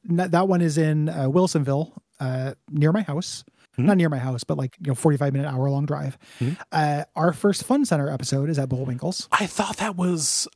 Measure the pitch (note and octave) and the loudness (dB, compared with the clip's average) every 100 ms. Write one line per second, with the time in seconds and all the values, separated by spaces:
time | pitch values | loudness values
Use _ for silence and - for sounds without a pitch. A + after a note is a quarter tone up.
0 | F#3 E3+ F#3 E3+ F#3+ F3+ E3+ D3+ D#3 D3+ | -2 -2 2 2 4 2 2 2 2 2
1 | D#3 E3 C3+ E3+ F#3 D#3+ C3+ C#3 E3 - | 0 -2 0 2 2 2 0 -2 -4 -10
2 | - - C3 C3 C3 - - C#3+ D3+ G#3 | -20 -8 -4 -4 -6 -8 -6 2 2 2
3 | G3 D3 - - - _ _ - D#3 F#3+ | 0 -6 -6 -12 -16 _ _ 0 4 4
4 | E3 C3+ C3 A#2+ - D3 C3 - D3 B2+ | 2 0 -2 -4 -4 -4 -4 -4 -4 2
5 | D#3+ C#3 C#3+ C#3 C#3+ C3 C#3 C#3 D3 C#3+ | 2 4 2 0 -2 -2 0 0 -2 -4
6 | C#3 - - - A#2+ F3 - D#3+ D3+ D3 | -6 -8 -18 -4 -4 -4 -4 0 0 0
7 | - E3 E3+ - G3+ F#3+ - C#4 C4+ D#3 | -4 0 0 2 2 2 0 0 2 2
8 | C#3+ C3+ - C#3 D3 C#3+ C3+ B2+ B2+ B2 | 0 -4 -2 -2 0 -2 -2 -4 -4 -4
9 | D#3 - - - G3+ - D#4 - A3 F3+ | -6 -6 -2 0 0 -2 -4 -4 -4 0
10 | F3+ E3+ C#3 - - | 0 0 0 -2 -4